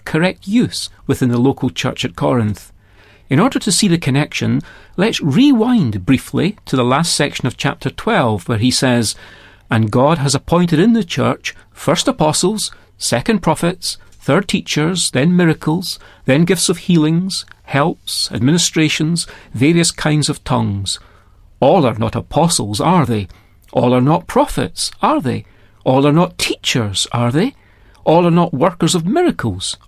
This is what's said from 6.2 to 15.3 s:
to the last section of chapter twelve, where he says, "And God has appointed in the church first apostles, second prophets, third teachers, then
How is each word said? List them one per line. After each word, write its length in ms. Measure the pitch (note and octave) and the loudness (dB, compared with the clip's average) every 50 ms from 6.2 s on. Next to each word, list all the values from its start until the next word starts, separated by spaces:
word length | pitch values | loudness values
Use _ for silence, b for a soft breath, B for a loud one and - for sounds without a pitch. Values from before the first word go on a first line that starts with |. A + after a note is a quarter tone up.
| - - - B2 C3+ F#3+ A3 - _ | 0 -4 -4 -2 -2 -2 -4 -6 _
to 100 | - - | -4 -2
the 100 | C3 B2 | 0 2
last 300 | B2 B2+ D3 E3+ E3+ - | 2 2 0 0 0 0
section 320 | - D3 C#3 - - - | -2 -2 -2 -2 -4 -4
of 100 | B2+ - | -4 -4
chapter 320 | - - C#3 - - - C3+ | -2 -4 -4 -4 -4 -8 -8
twelve, 600 | - - - G#3+ A#3 F#3 C3+ A2+ G#2+ F#2+ - - | -8 -4 -4 0 0 2 2 0 0 -2 -2 -4
where 100 | A#2+ G2+ | -2 0
he 140 | A2+ B2+ | 0 0
says, 420 | B2 - C#3 C3 A#2+ A#2+ A2+ G#2 - B B B B B B B B B B B | 2 2 0 2 2 2 0 -2 -6 B B B B B B B B B B B
"And 220 | B2+ A2 A2 G#2+ | 0 0 0 2
God 260 | G2+ B2 C3 D3 E3+ D3+ | 2 2 4 4 2 0
has 160 | C3+ C#3 C3 | 0 -2 -2
appointed 460 | C#3 - - E3+ F3 F3+ E3+ E3+ D3 | -2 0 0 2 2 2 2 2 4
in 140 | F#3+ A#3+ A3+ | 4 4 4
the 100 | A#3 F3+ | 2 0
church 500 | - - - A#2 A#2 C3+ - - - b b b b | -2 -4 -2 -2 -2 -2 -4 -8 -12 b b b b
first 380 | _ - - - E3 F3 - C#4+ | _ -6 -2 -2 0 0 0 -2
apostles, 640 | B3 - D#3+ D3+ D3+ - - F3+ A3 G3+ - - b b b b b _ | 0 0 0 0 0 0 0 0 -2 -2 -6 -8 b b b b b _
second 400 | - - - A#2+ - - A3 G3 | -4 -2 -2 -2 0 0 -2 0
prophets, 600 | - E3 D3+ - - E3+ F#3 - - - - b b b | 0 -2 -2 0 -2 -4 -4 -4 -10 -10 -10 b b b
third 380 | b b - - C3+ F#3+ G#3 - | b b -2 0 0 0 0 0
teachers, 640 | - F3 - - - D3 D3+ D#3+ F#3+ E3+ - - | -4 -4 -4 -4 -2 -2 0 0 -2 -2 -4 -2
then 240 | - B2+ C#3 F3 | -2 0 2 2